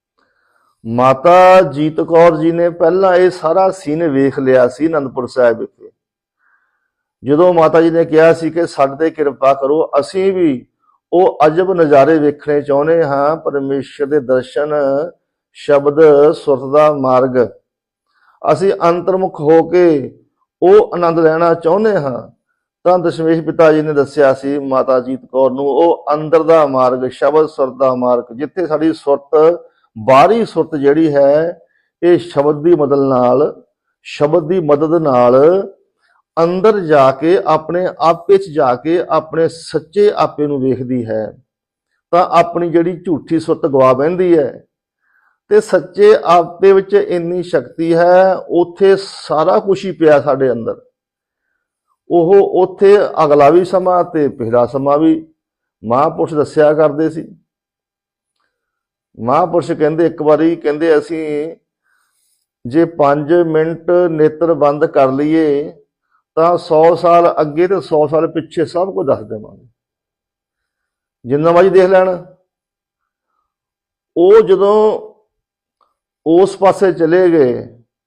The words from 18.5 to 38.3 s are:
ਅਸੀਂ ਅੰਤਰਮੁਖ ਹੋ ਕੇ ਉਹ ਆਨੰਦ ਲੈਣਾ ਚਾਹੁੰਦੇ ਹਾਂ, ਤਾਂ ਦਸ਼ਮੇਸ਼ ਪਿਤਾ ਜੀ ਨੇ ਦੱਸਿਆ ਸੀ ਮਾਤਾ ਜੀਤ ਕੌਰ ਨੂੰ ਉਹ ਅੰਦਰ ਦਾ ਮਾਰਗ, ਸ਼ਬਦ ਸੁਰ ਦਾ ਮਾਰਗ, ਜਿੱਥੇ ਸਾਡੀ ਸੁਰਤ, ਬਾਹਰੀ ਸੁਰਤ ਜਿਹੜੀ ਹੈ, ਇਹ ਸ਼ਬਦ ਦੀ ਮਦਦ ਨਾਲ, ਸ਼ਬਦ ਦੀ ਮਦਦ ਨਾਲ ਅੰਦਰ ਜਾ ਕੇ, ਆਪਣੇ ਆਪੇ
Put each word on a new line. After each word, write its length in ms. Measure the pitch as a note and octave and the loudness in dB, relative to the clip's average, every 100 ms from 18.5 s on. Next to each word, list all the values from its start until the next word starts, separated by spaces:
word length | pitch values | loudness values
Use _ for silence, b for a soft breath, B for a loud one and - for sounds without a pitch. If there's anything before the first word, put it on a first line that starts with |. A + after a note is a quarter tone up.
ਅਸੀਂ 220 | D#3 G3 - | 0 -2 0
ਅੰਤਰਮੁਖ 580 | E3+ F3 F3+ F#3 F#3+ F3 | -2 -2 -2 -4 -4 -4
ਹੋ 280 | D3 E3 D#3+ | 2 2 2
ਕੇ 500 | F3+ F3 C#3+ A#2+ - _ _ _ _ | 2 2 0 -4 -14 _ _ _ _
ਉਹ 300 | F3 G#3 - | 4 4 2
ਆਨੰਦ 260 | E3+ E3+ E3 | -2 -2 0
ਲੈਣਾ 340 | D#3+ D#3+ E3+ | 0 0 0
ਚਾਹੁੰਦੇ 440 | E3 E3 F#3+ A3 F#3+ | 0 0 0 0 -2
ਹਾਂ, 420 | C#3 A#2 A2+ _ _ _ _ _ | -4 -8 -12 _ _ _ _ _
ਤਾਂ 160 | E3+ F3+ | 0 0
ਦਸ਼ਮੇਸ਼ 420 | E3+ D#3 D#3+ E3 | -2 -4 -2 -2
ਪਿਤਾ 300 | D#3 D#3+ D#3+ | -2 2 2
ਜੀ 100 | D#3 | 2
ਨੇ 120 | D#3 | 0
ਦੱਸਿਆ 400 | D3 C3 D3+ C#3 | -2 -2 0 0
ਸੀ 260 | C3+ C#3 C#3+ | 0 -4 -6
ਮਾਤਾ 400 | C#3 C3 C3 B2+ | -4 -2 0 -2
ਜੀਤ 260 | B2 C3 - | -4 -10 -6
ਕੌਰ 260 | B2+ C3 | -2 0
ਨੂੰ 140 | B2+ C#3+ | -2 -2
ਉਹ 400 | C3+ E3+ - - | 0 0 0 -4
ਅੰਦਰ 300 | D3+ D#3 D#3+ | -4 0 0
ਦਾ 240 | D#3 E3 C#3+ | 2 2 2
ਮਾਰਗ, 420 | C3 B2+ B2+ B2+ | 0 0 -2 -6
ਸ਼ਬਦ 360 | - D3 D#3 D3+ | -4 0 0 -2
ਸੁਰ 320 | - C3 B2+ | -2 -6 -2
ਦਾ 180 | C3 B2 | -2 0
ਮਾਰਗ, 280 | B2 A#2+ A#2 A#2 | -2 -2 -4 -12
ਜਿੱਥੇ 320 | C#3+ F#3 D#3+ | -10 -8 -6
ਸਾਡੀ 260 | D3+ D#3+ | -2 -2
ਸੁਰਤ, 640 | D#3 C#3+ C#3 - D#3 D#3+ E3+ b b b A2 G#2+ | -2 -2 -4 0 2 2 0 b b b -6 2
ਬਾਹਰੀ 400 | C3 F3 A3+ G#3 | 4 4 2 -2
ਸੁਰਤ 300 | E3 D3 D3+ | -4 -4 -2
ਜਿਹੜੀ 400 | C#3 D3+ D#3+ C#3+ | 0 2 2 2
ਹੈ, 440 | C#3 D3+ E3+ F3+ _ _ _ _ | 2 2 -2 -8 _ _ _ _
ਇਹ 140 | F3 E3+ | 0 0
ਸ਼ਬਦ 460 | - D3 D3 D3+ | 0 -2 -2 0
ਦੀ 120 | E3 E3 | 0 0
ਮਦਦ 240 | C#3 C#3+ | 2 0
ਨਾਲ, 640 | C#3 B2 B2 B2+ D3+ - _ _ _ _ | 0 0 2 0 -2 -6 _ _ _ _
ਸ਼ਬਦ 440 | - - D3 E3+ D3+ | -16 -4 0 0 -2
ਦੀ 120 | F#3+ | -2
ਮਦਦ 420 | D3 C#3+ D#3 E3+ | 0 0 0 -2
ਨਾਲ 640 | D3+ B2 B2 B2+ D#3 F#3+ G3 - _ _ _ _ _ D#3+ | 0 2 4 4 4 2 -4 -14 _ _ _ _ _ -4
ਅੰਦਰ 360 | E3+ F#3 G#3+ G#3 | -2 0 0 0
ਜਾ 320 | D#3 D3+ C3+ | 0 2 2
ਕੇ, 300 | C3 D#3+ F#3+ - | 2 0 0 0
ਆਪਣੇ 420 | D#3 D#3 F3 F3+ - | -2 -2 -6 -6 -2
ਆਪੇ 380 | D#3+ E3+ - | -2 -2 0